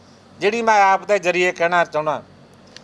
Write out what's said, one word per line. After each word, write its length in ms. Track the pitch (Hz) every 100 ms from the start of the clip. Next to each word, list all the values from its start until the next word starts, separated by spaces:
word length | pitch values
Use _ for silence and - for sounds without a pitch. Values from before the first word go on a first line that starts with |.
| - - - -
ਜਿਹੜੀ 220 | 185 233
ਮੈਂ 300 | 226 214 196
ਆਪ 120 | 190
ਦੇ 140 | 190 202
ਜ਼ਰੀਏ 340 | 175 180 180
ਕਹਿਣਾ 320 | 180 170 175
ਚਾਹੁੰਦਾ, 380 | 165 151 156 131 - - - - - -